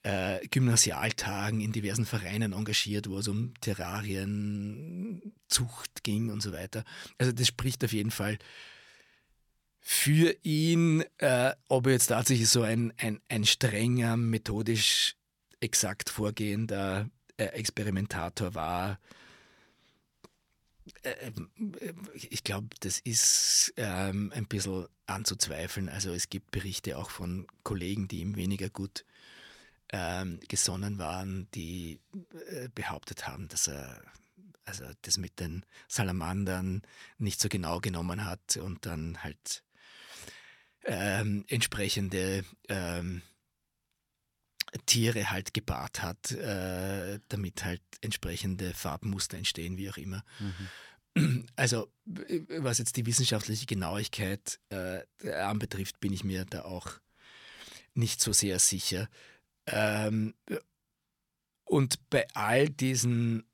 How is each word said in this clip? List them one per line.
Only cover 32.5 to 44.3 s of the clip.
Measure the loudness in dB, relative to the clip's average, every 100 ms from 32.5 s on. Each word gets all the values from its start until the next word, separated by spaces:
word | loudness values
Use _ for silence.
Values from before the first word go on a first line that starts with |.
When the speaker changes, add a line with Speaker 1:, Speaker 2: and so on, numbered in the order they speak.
Speaker 1:
äh, | -10 -8
behauptet | -6 -6 -6 -10 -10 -10
haben, | -10 -6
dass | -2 -2
er, | -2 -10 -14 -20 -20 _ _ -20 -18
also | -12 -10 -10 -12
das | 0 0
mit | 0 -4
den | -4 -4 -8 -20 -4
Salamandern | 0 2 2 0 0 0 0 0 -2 -6 -20 -20 -4
nicht | -2 0
so | 0
genau | 0 0 -2
genommen | -2 -2 -2 -2
hat | -4 -6 -4 -4
und | -4 -8 -6
dann | -6 -6 -6
halt, | -10 -10 -8 -10 _ _ -20 -20 -18 -18 -18 -18 -20 -20 _ _
ähm, | -4 -2 0 0 0 -2 -2
entsprechende, | -2 0 0 0 0 0 0 0 -2 -6 -16 -6
ähm, | -2 -2 -2 -4 -6 -10 _ _ _ _ _ _ _ _ _ _